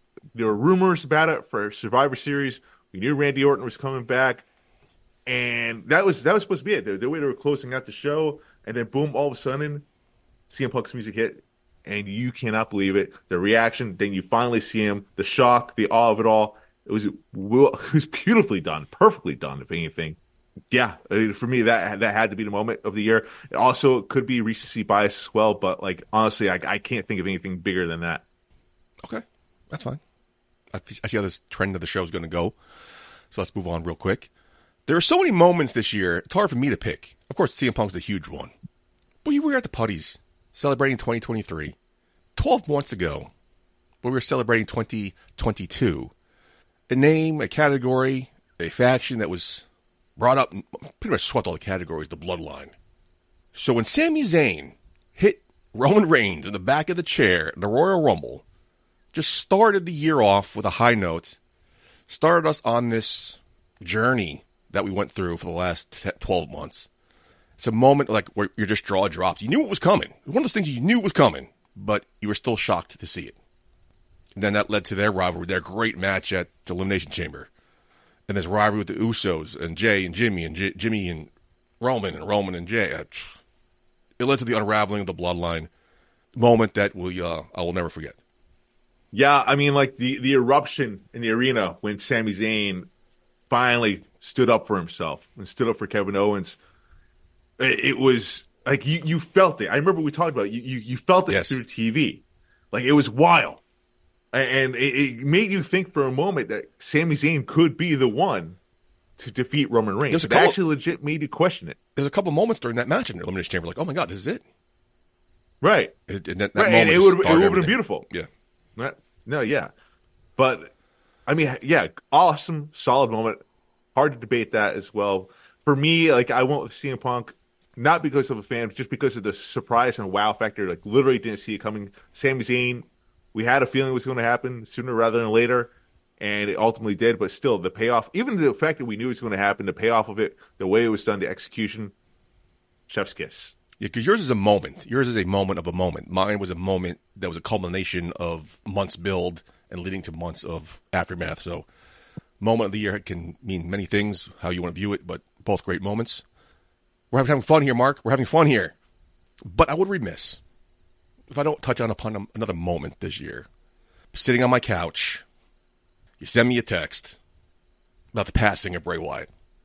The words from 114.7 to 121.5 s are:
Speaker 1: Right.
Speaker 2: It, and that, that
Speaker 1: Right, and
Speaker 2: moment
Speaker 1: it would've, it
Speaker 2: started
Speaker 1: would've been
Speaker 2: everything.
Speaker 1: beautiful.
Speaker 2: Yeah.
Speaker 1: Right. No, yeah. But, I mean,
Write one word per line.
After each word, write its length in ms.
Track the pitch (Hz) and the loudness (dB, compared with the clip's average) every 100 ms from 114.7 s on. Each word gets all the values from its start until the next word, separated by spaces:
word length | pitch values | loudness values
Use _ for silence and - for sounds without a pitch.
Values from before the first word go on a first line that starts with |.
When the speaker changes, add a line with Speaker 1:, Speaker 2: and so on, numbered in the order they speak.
| _ _ _ _ _ _ _ _ _ | _ _ _ _ _ _ _ _ _
Speaker 1:
Right. 340 | 165 180 117 - - | 4 4 2 -6 -12
Speaker 2:
It, 180 | 98 - | -10 -8
and 140 | 90 | -4
that, 140 | 101 | -2
that 60 | - | 2
Speaker 1:
Right, 120 | 214 | 4
and 160 | - 160 | 6 6
Speaker 2:
moment 20 | |
Speaker 1:
it 80 | 175 | 8
would've, 220 | 196 185 | 8 8
it 20 | |
Speaker 2:
started 160 | - 165 | 6 6
Speaker 1:
would've 20 | |
been 60 | 196 | 6
Speaker 2:
everything. 200 | 185 165 | 4 2
Speaker 1:
beautiful. 380 | 240 170 90 - | 0 -2 -8 -8
Speaker 2:
Yeah. 160 | 87 - _ _ _ _ | -10 -10 _ _ _ _
Speaker 1:
Right. 200 | 113 131 - _ _ | -10 -8 -10 _ _
No, 160 | 110 143 | -6 -4
yeah. 280 | 113 143 78 - _ _ _ _ _ - | 0 -2 -4 -14 _ _ _ _ _ 2
But, 380 | 131 107 80 _ _ _ _ _ - | 4 2 -8 _ _ _ _ _ -2
I 80 | |
mean, 220 | 156 143 | 0 0